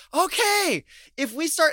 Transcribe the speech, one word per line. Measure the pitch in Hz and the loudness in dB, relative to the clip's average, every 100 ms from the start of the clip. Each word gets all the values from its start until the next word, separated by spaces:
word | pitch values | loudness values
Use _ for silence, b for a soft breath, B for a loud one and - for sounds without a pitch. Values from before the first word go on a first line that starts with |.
| B | B
okay, | 294 370 - 415 415 370 170 B B B - | -2 0 0 2 2 0 -2 B B B -6
if | 262 | -6
we | 247 330 | -4 -4
start, | - 311 | 0 0